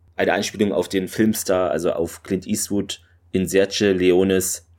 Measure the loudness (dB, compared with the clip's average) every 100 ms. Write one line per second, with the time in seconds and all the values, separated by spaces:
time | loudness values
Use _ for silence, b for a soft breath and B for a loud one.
0 | _ -4 0 0 -2 -2 0 0 -2 -2
1 | -2 0 0 0 0 0 0 0 -2 -2
2 | -4 -8 -6 -6 -4 -6 -4 -4 -6 -10
3 | b b _ -4 0 2 2 2 2 4
4 | 4 4 4 2 -2 -6 -12